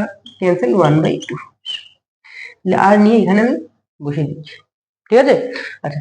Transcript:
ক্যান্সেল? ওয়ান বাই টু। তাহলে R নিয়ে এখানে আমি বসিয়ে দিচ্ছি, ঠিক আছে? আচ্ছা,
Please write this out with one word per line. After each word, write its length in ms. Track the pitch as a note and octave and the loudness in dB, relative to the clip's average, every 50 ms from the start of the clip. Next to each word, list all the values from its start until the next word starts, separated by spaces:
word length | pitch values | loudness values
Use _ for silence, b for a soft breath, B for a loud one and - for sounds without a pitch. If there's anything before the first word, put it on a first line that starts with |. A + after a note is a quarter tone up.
| G#3 - - - _ - _ - | -2 -6 -10 -18 _ -20 _ -4
ক্যান্সেল? 320 | F#3+ F3+ F3 F3 F3+ B3 A#3 F#3 | -2 -2 0 0 0 0 2 2
ওয়ান 140 | E3 D3 D3+ D#3 D3+ | 2 2 2 2 0
বাই 100 | - - - - | 0 -2 -4 -8
টু। 80 | - B2 - - - _ _ - - - - - - _ _ _ _ _ _ _ B B B B B B B | -10 -14 -14 -14 -18 _ _ -16 -14 -14 -14 -14 -20 _ _ _ _ _ _ _ B B B B B B B
তাহলে 180 | - F#3 F3+ - - G3 G#3 | -4 -2 0 2 4 4 4
R 40 | G#3 G#3 | 4 4
নিয়ে 120 | G#3+ A#3 A3 | 4 4 4
এখানে 180 | F3+ F3 G3 G#3+ A3+ | 4 2 2 2 2
আমি 100 | B3+ D4+ - - - _ _ _ _ _ - | 0 -2 -4 -8 -14 _ _ _ _ _ -12
বসিয়ে 280 | D3 C#3+ C#3+ D#3 D3 C3 | -10 -6 -4 -4 -4 -6
দিচ্ছি, 260 | - - D3+ - - - _ _ _ _ _ _ _ _ _ | -6 -10 -16 -20 -20 -20 _ _ _ _ _ _ _ _ _
ঠিক 100 | - A3 B3 C4+ | 2 2 4 4
আছে? 120 | C#4+ G3+ - - - B B B B B B B | 4 2 0 -2 -6 B B B B B B B
আচ্ছা, 160 | D3 D3 D3 | -10 -8 -10